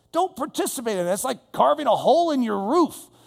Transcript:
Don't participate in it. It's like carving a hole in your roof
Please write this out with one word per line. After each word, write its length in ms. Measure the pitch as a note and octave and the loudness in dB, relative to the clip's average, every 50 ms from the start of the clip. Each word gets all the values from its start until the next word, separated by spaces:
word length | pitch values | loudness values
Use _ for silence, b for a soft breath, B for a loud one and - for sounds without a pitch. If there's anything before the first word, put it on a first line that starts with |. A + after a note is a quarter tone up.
| _ _ | _ _
Don't 260 | - D#4+ F#4 F#4 F#4 | -2 -2 -2 -2 -4
participate 600 | - C#4 D#4+ - - - - - - A#3 A#3 G#3+ | -6 -10 -6 -4 -4 -4 -4 -6 -6 -6 -4 -4
in 120 | F#3 F3 F3 | -2 -2 -2
it. 20 | |
It's 140 | F#3+ G3 - | -2 -2 -4
like 260 | C4 B3+ - _ _ | -6 -6 -8 _ _
carving 380 | - - G#3+ C4 D4 D4+ D4 B3 | -2 2 2 2 2 2 0 0
a 80 | G3+ | 0
hole 340 | D#3 - G3+ C4 E4 F4 E4 | 2 4 4 4 4 4 2
in 120 | D4 C4 B3 | 0 0 0
your 160 | A3 G#3+ G3 | -2 -2 -2
roof 520 | G3 G#3 D4+ F4+ E4 - - - - - _ b b | -2 0 2 2 2 2 0 -6 -18 -20 _ b b